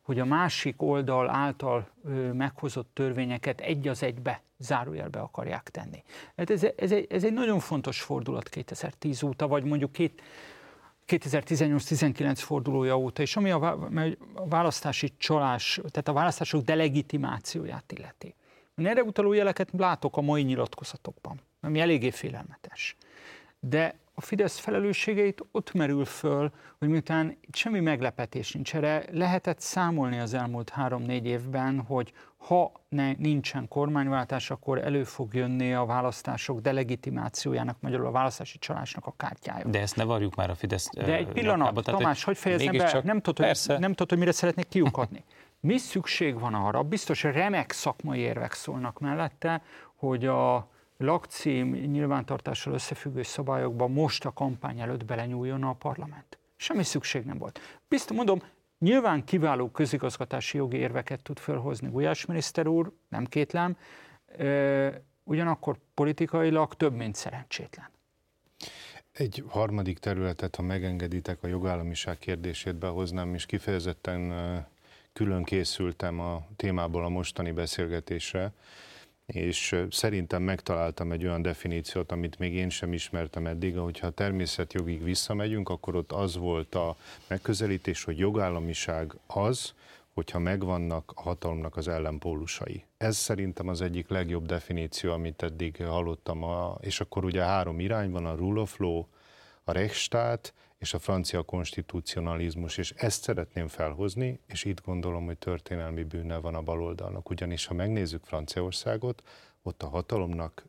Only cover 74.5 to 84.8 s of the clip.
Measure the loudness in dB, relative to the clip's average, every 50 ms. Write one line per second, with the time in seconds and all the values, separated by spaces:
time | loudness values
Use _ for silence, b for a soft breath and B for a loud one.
74.5 | -4 -4 -6 b b b b b b b b b _ 0 0 2 2 0 0 0
75.5 | 0 0 0 0 -2 -2 -2 -2 -2 _ -4 -4 -2 -4 -4 -4 -6 -6 -8 -12
76.5 | -8 -4 -2 0 0 0 0 0 0 -2 0 0 -2 -2 -2 -4 -4 -4 -4 -2
77.5 | -2 -2 -2 -2 -2 -2 -2 -2 -2 -4 -4 -4 -6 -4 -4 -4 -4 -4 -4 -4
78.5 | -8 B B B B B B B B B B B B B _ -8 -4 -2 0 0
79.5 | 0 0 0 0 2 0 0 0 0 0 0 2 2 0 0 0 -2 0 0 0
80.5 | 0 -2 -2 -2 0 0 0 -2 -2 -4 -4 -4 -2 -2 0 0 0 0 0 -2
81.5 | -2 -2 -4 -4 -4 -4 -4 -4 -4 -4 -4 -2 -2 -4 -4 -4 -4 -4 -4 -2
82.5 | 0 0 -2 -2 -2 -4 -4 -2 -2 -4 -4 -4 -4 -4 -4 -4 -4 -4 -4 -4
83.5 | -2 -2 -2 -2 -2 -2 -4 -4 -4 -4 -6 -6 -2 -2 -2 0 0 0 -2 -2
84.5 | -2 -4 -4 -4 -2 -4